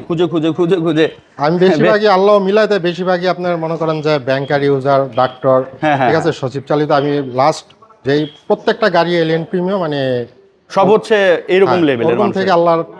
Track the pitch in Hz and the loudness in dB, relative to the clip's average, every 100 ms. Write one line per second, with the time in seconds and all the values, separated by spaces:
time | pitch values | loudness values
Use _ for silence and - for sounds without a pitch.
0 | - 165 170 165 160 156 170 185 165 151 | -4 -2 -2 0 -2 0 0 0 0 0
1 | 151 - _ - 147 175 185 311 214 208 | 0 -2 _ -4 -2 2 2 4 2 2
2 | 208 185 202 208 190 214 208 202 175 170 | 2 4 4 2 2 0 2 0 -2 -4
3 | 185 180 180 170 180 170 160 160 160 156 | -2 -2 -2 -2 -4 -4 -4 -4 -4 -2
4 | 151 151 127 135 139 143 143 139 139 139 | -2 -2 -2 -4 -2 0 0 0 2 0
5 | 135 117 127 - 135 131 131 - 156 139 | 0 -2 -2 -2 0 0 0 -4 -2 0
6 | 127 160 165 - 127 135 - 151 151 143 | 2 0 -2 -4 -6 -6 -4 -2 0 0
7 | 147 143 131 127 147 - - _ - - | 0 -2 -4 0 0 -2 -10 _ -20 -10
8 | 127 147 147 - - 208 233 - 208 175 | -2 -2 -2 -8 -4 -2 -2 0 0 2
9 | 170 175 160 165 160 180 180 196 160 143 | 0 0 0 -2 -2 -4 -2 -2 -2 -2
10 | 131 123 117 _ _ _ - 190 190 214 | -2 -4 -6 _ _ _ -6 0 2 2
11 | - 208 190 160 - 185 196 180 151 120 | 2 2 2 0 2 2 2 2 2 0
12 | 139 - 208 190 190 170 170 165 160 | 0 0 0 0 0 2 2 0 -2